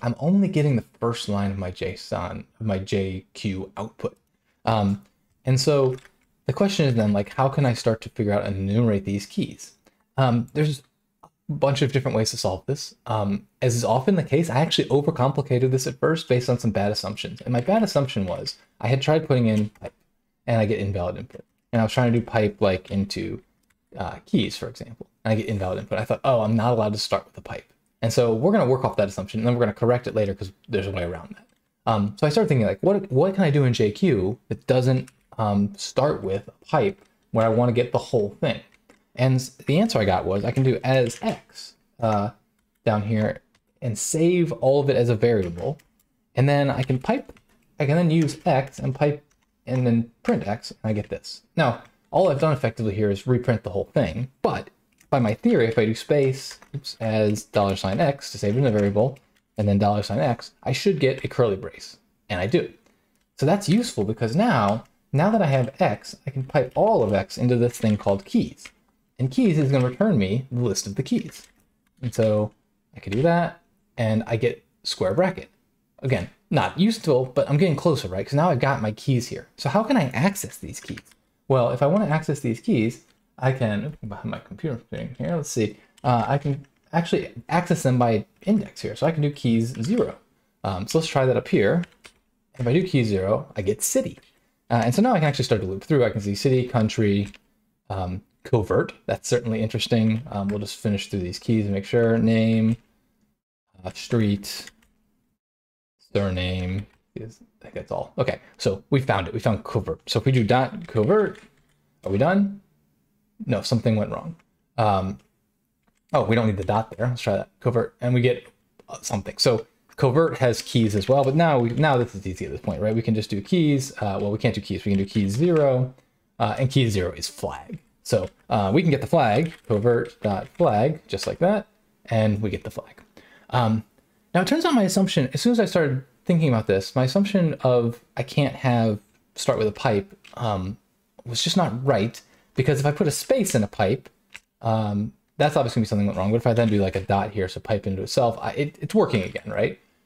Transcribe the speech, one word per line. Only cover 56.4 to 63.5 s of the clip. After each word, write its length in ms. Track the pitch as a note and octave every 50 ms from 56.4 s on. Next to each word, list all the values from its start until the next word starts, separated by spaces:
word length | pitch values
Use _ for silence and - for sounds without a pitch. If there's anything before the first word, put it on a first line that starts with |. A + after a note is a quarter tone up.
| - - - - - - -
oops, 220 | C#3 - - - -
as 440 | A2+ A2 G#2+ A2 G#2+ G#2 G#2+ G#2 -
dollar 320 | - - A2 G2+ G2 F#2+
sign 240 | F#2+ - F#2+ G2 C#3+
x 320 | E3+ C#3 C#3 - - -
to 60 | -
save 180 | G#2+ G#2 G2+ G#2+
it 40 | C3
in 60 | C#3+
a 60 | B2
variable, 480 | G#2+ G#2 G2+ G2+ G2+ G#2 A#2+ D3 - - _ _ _ _ _ _ _
and 100 | - G#2
then 100 | G2+ G2+
dollar 260 | G2 G2+ G2+ G#2 G#2 G2
sign 160 | - G#2 C3
x, 320 | D#3 B2+ A2+ - - - - _ -
I 80 | A#2+
should 280 | B2+ - - G3+ F#3+ C#3+
get 240 | C#3 C3 - - -
a 40 |
curly 300 | - - - B2 A2 G2
brace, 400 | F#2+ - - - - - - - - _ _ _ _ _ -
and 100 | G#2 F2
I 80 | F#2
do. 260 | G2+ - - - - - _ _ _ _ _ _ _ _ _ _ _ _
So 80 | - C3+
that's 240 | D3